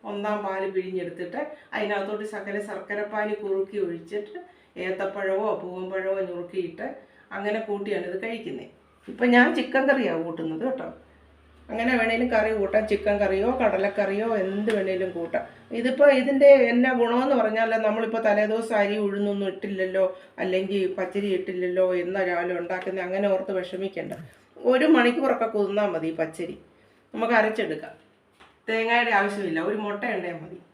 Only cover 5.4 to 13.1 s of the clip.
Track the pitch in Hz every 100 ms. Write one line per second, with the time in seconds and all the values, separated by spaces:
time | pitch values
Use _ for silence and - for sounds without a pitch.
5.4 | 208 185 180 185 185 190 190 196 185 175
6.4 | 175 190 170 165 247 277 - _ _ 196
7.4 | 208 214 220 202 202 190 175 185 226 226
8.4 | - 135 - _ _ _ - - 247 240
9.4 | 233 - - 269 269 269 202 165 165 165
10.4 | 165 156 247 262 - - - _ _ _
11.4 | _ - - 226 240 247 226 226 247 226
12.4 | 220 220 196 220 214 202 208